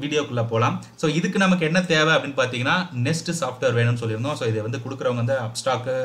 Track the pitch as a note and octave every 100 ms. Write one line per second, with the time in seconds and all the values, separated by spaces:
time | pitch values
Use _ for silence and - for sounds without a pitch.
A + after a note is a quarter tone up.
0 | C#3+ D3+ C#3 A#2+ A2+ A2+ A#2+ F#3 - -
1 | D#3+ D3+ G3 G3 F#3+ F3+ D#3 F3+ F3+ D#3
2 | D#3 D#3 C#3 C3+ B2 A#2+ C3 F3 F3 B2
3 | A#2+ E3 - E3 B2+ B2 C3+ A#2 A#2 A#2+
4 | A2+ A2 C3 - B2 A2 G#2+ C3+ B2 -
5 | C3 A#2+ A#2+ C3+ A2+ A#2 - B2 A#2+ C3